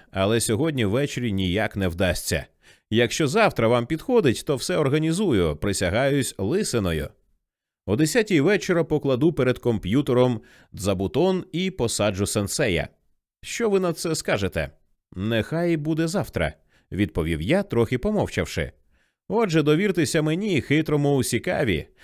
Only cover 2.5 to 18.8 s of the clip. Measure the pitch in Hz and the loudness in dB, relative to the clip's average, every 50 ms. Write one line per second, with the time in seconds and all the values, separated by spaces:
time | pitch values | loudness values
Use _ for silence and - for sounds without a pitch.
2.5 | _ _ _ - - _ _ - 110 113 120 117 - - 160 127 160 226 214 170 | _ _ _ -20 -20 _ _ -2 0 2 2 2 0 0 -2 0 2 2 2 2
3.5 | - - 117 - 120 120 120 - 160 160 - - 247 233 180 131 101 - - - | 2 2 2 2 2 2 0 -2 -6 -6 -2 0 2 4 4 4 2 0 -2 -4
4.5 | 143 123 - - 180 165 151 131 139 156 156 160 165 185 220 180 123 95 85 78 | -4 -4 -4 -2 -2 0 0 2 0 0 0 0 0 0 0 2 2 4 2 2
5.5 | 73 - - 104 95 - 98 87 92 117 139 139 143 143 120 - - - 95 104 | 0 -2 -2 -2 -2 0 0 0 0 2 2 2 2 0 -2 -2 -4 -6 -4 -2
6.5 | 156 208 208 - - 117 98 87 82 76 71 - - _ _ _ _ _ _ _ | -2 -2 -2 -2 -2 -2 0 0 -2 -2 -4 -6 -10 _ _ _ _ _ _ _
7.5 | _ _ _ _ _ _ - - 104 131 156 - - 160 147 - 196 147 139 185 | _ _ _ _ _ _ -4 -2 0 0 0 2 2 0 0 2 2 2 4 4
8.5 | 208 190 - - 180 170 160 - 156 147 147 139 131 120 147 175 151 - 127 127 | 2 2 0 0 0 0 0 0 0 0 0 0 0 2 2 2 2 2 2 0
9.5 | 123 - - 123 113 95 - 90 107 143 139 - 123 123 127 127 120 107 - - | 0 0 0 0 0 0 0 0 0 0 2 2 4 4 4 4 2 -2 -6 -12
10.5 | - - - _ - 123 92 101 98 90 98 92 - 135 175 190 185 180 - - | -20 -20 -20 _ -12 -6 -2 -2 0 0 0 -2 0 2 2 2 2 0 -4 -6
11.5 | - 165 185 190 185 - 123 113 - - 104 107 92 92 101 - - 110 101 95 | -4 -4 -4 -4 -2 -2 -2 -2 0 0 0 0 0 0 -2 -2 0 -2 -2 -2
12.5 | - - 147 113 87 78 - - _ _ _ _ _ _ _ _ _ _ - - | -2 -2 0 0 0 0 -2 -4 _ _ _ _ _ _ _ _ _ _ -16 -10
13.5 | - - 233 214 196 190 185 175 156 - - 175 156 - - - 160 104 98 87 | -6 -4 -2 0 2 2 0 0 -2 -4 -4 -4 -4 -4 -2 -2 -2 0 -2 -2
14.5 | - 82 73 71 - _ _ _ _ _ _ - - 90 98 110 117 113 107 - | -2 -4 -6 -6 -8 _ _ _ _ _ _ -16 -10 -6 -4 -2 0 -2 -2 -2
15.5 | 156 165 175 175 170 156 147 160 165 151 165 160 175 196 160 - - - 82 73 | -2 -2 0 0 0 -2 -2 -2 -2 0 -2 -2 -2 -2 -4 -4 -2 -2 -2 -2
16.5 | - _ _ _ _ _ _ - - 90 104 - - 92 78 82 82 76 80 104 | -4 _ _ _ _ _ _ -8 -2 -2 -2 0 0 -2 -2 0 0 -2 0 0
17.5 | 156 202 196 - - 117 117 - 127 120 - 208 214 190 113 90 - - 85 - | 0 0 0 0 0 0 0 0 0 -2 -2 -2 0 0 -2 -2 -2 -4 -4 -4
18.5 | - 87 73 62 - _ | -4 -6 -6 -6 -8 _